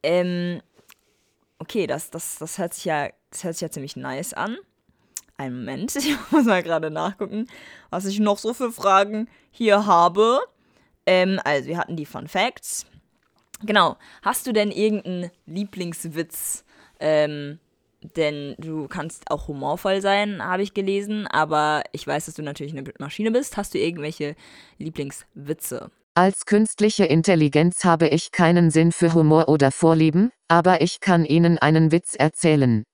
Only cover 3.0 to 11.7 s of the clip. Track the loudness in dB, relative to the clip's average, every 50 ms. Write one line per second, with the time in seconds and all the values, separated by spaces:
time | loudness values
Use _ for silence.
3 | -4 -6 _ _ _ _ -18 -10 -10 -8 -8 -8 -10 -10 -10 -12 -12 -12 -14 -12
4 | -10 -10 -8 -8 -10 -10 -8 -8 -8 -8 -8 -12 -16 _ _ _ _ _ _ _
5 | _ _ _ -16 _ _ _ -12 -10 -10 -10 -10 -10 -10 -8 -8 -8 -6 -6 -4
6 | -2 -2 -4 -4 -4 0 2 4 4 4 2 0 0 -2 -4 -2 -2 -4 -4 -4
7 | -4 -4 -4 _ -10 -8 -6 -8 -8 -8 -12 -20 -20 -20 -20 -20 _ _ -8 -6
8 | -4 -4 -2 0 2 2 2 0 -2 -8 -6 -4 -6 -6 -6 -2 0 4 4 4
9 | 4 2 -2 -6 -8 -8 _ _ _ _ _ -2 2 4 4 4 4 4 6 6
10 | 6 4 4 4 4 4 4 0 -2 -4 _ _ _ _ _ _ _ _ _ _
11 | _ 2 4 4 4 2 0 -2 -2 -2 -2 -2 -2 -4